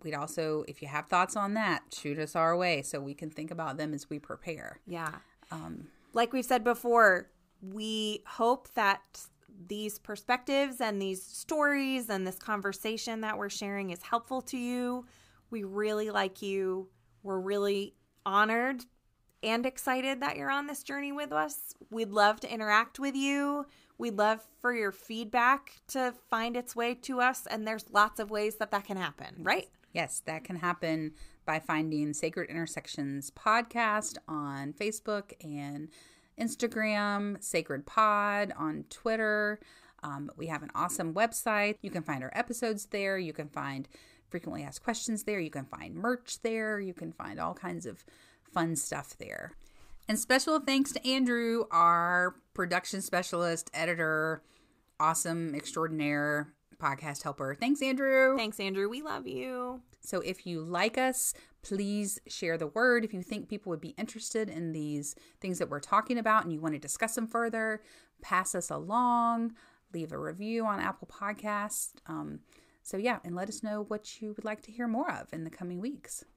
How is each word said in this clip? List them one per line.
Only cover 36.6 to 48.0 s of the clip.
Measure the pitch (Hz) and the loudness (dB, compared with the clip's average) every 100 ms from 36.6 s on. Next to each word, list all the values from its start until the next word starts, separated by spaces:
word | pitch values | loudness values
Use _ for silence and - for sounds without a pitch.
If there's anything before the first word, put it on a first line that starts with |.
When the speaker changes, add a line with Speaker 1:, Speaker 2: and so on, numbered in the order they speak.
| 233 233 214 208 208 202 202 196 | -2 0 0 2 0 0 -2 -6
Speaker 1:
Sacred | - 170 160 139 - | -2 -2 -2 -6 -2
Pod | - 214 208 208 202 202 - | 4 6 6 2 0 -2 -2
on | 156 156 - | -4 -4 -10
Twitter. | - 233 226 214 214 208 214 - - - - | -6 -2 2 2 2 0 -2 -10 -20 -20 -14
Um, | 151 139 143 - | -8 -8 -8 -8
we | 160 | -6
have | 147 | -6
an | 151 - | -4 -2
awesome | 175 - 165 | 0 0 -2
website. | 170 226 - 226 208 208 214 | 2 2 2 0 2 2 0
You | 202 | -6
can | 175 | -6
find | 156 139 | -4 -4
our | 131 | -4
episodes | 226 240 226 226 208 - | -4 -4 -2 -2 -2 -4
there. | 208 196 190 | -2 0 -2
You | 170 | -4
can | 156 147 | -6 -8
find | 143 139 135 - - - - _ | -6 -6 -6 -8 -14 -20 -20 _
frequently | 175 - - | -8 -6 -8
asked | 147 - | -8 -8
questions | - 226 - 214 | -4 -2 -2 -4
there. | - 202 | -2 -2
You | 156 | -2
can | 143 131 | -6 -8
find | - 87 165 | -10 -10 -4
merch | 226 247 - - | -2 -2 -4 -4
there. | 226 226 214 208 | -2 -2 -2 -2
You | 190 | -4
can | 175 170 | -6 -10
find | - - - | -10 -10 -4
all | 165 | -4
kinds | 180 185 170 143 | -4 -8 -8 -8
of | 95 | -12